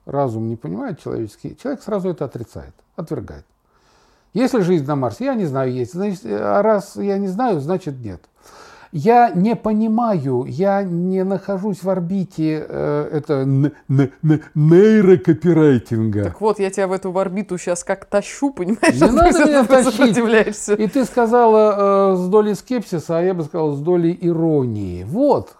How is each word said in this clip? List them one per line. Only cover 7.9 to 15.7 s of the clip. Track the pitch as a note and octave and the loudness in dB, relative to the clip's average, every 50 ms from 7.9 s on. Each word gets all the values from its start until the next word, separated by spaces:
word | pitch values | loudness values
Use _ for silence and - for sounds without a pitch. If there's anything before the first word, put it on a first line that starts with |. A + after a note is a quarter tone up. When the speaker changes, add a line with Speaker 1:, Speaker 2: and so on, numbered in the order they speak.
| C#3 B2+ | -10 -10
Speaker 1:
нет. | A#2 G#2 F2+ E2 - _ _ _ _ - - - - - - - - _ - | -12 -12 -12 -14 -16 _ _ _ _ -20 -20 -20 -20 -20 -20 -20 -20 _ -8
Я | D3+ C3+ G#3+ A#3+ A#3+ A#3+ A3+ - | -2 0 4 4 4 4 4 2
не | F3 F#3 A3+ A#3 - | 0 0 0 0 -2
понимаю, | - A3 G#3+ G#3+ A3 A3+ A3 A3+ A#3+ A3+ G3+ E3 C3 C3+ B2+ B2 C3 C3+ | -2 -2 -2 0 0 0 0 0 0 0 -2 -2 -2 -2 -2 -2 -2 -4
я | B2 C#3+ F#3+ G3 G3 G3 | -4 -2 0 0 0 0
не | G3+ F3+ E3+ E3+ F3+ F#3 F#3+ F#3+ F#3 | -2 -2 -4 -4 -2 -2 -2 -2 -2
нахожусь | F#3+ G3 F#3 - - G3+ F3+ G3 A3 F#3 - F3 | -2 -4 -4 -4 -6 -6 -4 -4 -6 -6 -4 -4
в | F#3+ | -4
орбите, | F#3+ F#3 E3+ E3+ G3 G3 F3+ - - - D#3 D#3 D#3 D3+ - - | -2 -2 -2 -4 -4 -4 -4 -6 -4 -4 -2 -2 -2 -4 -6 -8
э, | C#3+ C#3 D3 D3+ D3 D3 D3 - | -6 -4 -4 -2 -2 -2 -4 -4
это | - D3+ C#3 - D3+ C3+ | -6 -6 -4 -2 -2 -2
н-, | C3+ C#3 C3+ C3+ C#3+ C#3+ D3 - _ - | 0 0 2 2 0 0 -2 -6 _ -2
н-, | C3+ C3+ C#3 C3 - _ - | 0 2 2 0 -2 _ 0
н-, | D3+ D#3 D3+ - - _ | 0 0 0 0 -4 _
нейрокопирайтинга. | D#3 D3+ D#3 E3+ F3+ G#3 A3 A3 G#3+ G3 F#3 F#3 F3 - F3+ D#3 D#3+ - F3+ E3 D#3+ D#3 D3 | 2 4 6 8 8 8 8 6 6 6 6 6 4 4 2 0 2 2 2 4 4 6 6